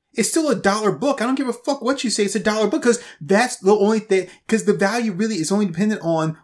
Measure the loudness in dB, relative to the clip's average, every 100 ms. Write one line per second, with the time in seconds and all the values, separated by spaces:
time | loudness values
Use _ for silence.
0 | _ -2 0 0 0 0 0 2 0 0
1 | 0 0 -2 -2 -2 -4 -4 -2 -2 -2
2 | -2 -2 0 0 0 0 0 2 2 0
3 | -2 -8 0 2 2 0 2 4 4 0
4 | 0 -2 -2 -10 -2 0 2 2 0 0
5 | -2 -2 -4 -4 -2 -2 -2 -2 -2 -2
6 | -2 0 -2 -6